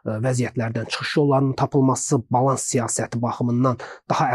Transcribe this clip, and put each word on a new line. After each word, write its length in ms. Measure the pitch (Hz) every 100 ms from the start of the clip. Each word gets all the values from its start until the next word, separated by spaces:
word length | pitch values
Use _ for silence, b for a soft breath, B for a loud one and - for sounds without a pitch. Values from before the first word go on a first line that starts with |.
| -
e, 120 | 110
vəziyyətlərdən 640 | 127 123 120 - 113 117 110
çıxış 300 | - 139 160
yollarının 380 | 143 135 135 131
tapılması, 640 | 127 143 131 123 - 139 107
balans 320 | 123 135 131
siyasəti 600 | - 123 117 - - 117
baxımından 600 | 120 - 123 120 131 117 B B -
daha 200 | - 139